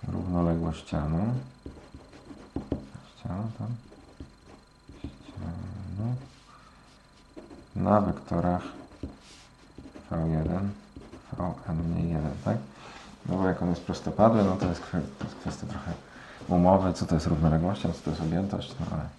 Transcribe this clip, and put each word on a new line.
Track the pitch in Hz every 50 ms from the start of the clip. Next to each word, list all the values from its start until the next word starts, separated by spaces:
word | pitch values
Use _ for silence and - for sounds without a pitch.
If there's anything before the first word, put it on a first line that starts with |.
| - -
równoległościami | 87 92 90 92 90 87 85 85 85 85 82 82 80 - - - - 82 73 76 78 82 101 113 127 127 131 - - - - - - - - - - - - - - - - - - - - - - - - - - - - - - - - - - -
ściana, | - - 90 92 107 113 110 -
tam, | 107 110 120 113 - - - - - - - - - - - - - - - - - - - - - - - -
ściana | - - - - - - - - 92 87 87 90 90 92 92 92 95 90 87 95 107 117 123 127 131 - - - - - - - - - - - - - - - - - - - - - - - - - - - - - -
na | 98 92 92 101 107
wektorach | 104 90 82 - - - 85 85 85 90 90 90 - - - - - - - - - - - - - - - - - - - - - - - - - - - - - -
V | 90 85 80 82
jeden, | 80 78 80 85 85 92 98 101 101 - - - - - - - - - - - - -
V | 87 90 85 - - -
N | 82 80 82 82
mniej | 85 85 85 82
jeden, | 82 78 76 76 - - -
tak? | 104 104 - - - - - - - - - - - - - -
No | - 87 92
bo | 95 92
jak | 87 -
on | 87 90
jest | 87 -
prostopadły, | - - 85 80 - 87 - - 104 113 113 110 101
no | 98 92
to | - 87 90
jest | 85 -
kwe-, | - - - 90 - - - -
to | -
jest | - -
kwestia | - - - - - - -
trochę | - - - 85 82 - - - - - - - - - - -
umowy, | 92 87 87 90 95 95 95 92 82
co | - 87
to | - 85
jest | 80 - 87
równoległością, | 87 76 80 80 78 80 82 90 101 101 - 87 85
co | -
to | - 80
jest | 78 78
objętość, | 82 80 82 87 98 101 101 90 - - - -
no | 85 -
ale | 85 82 73 76 -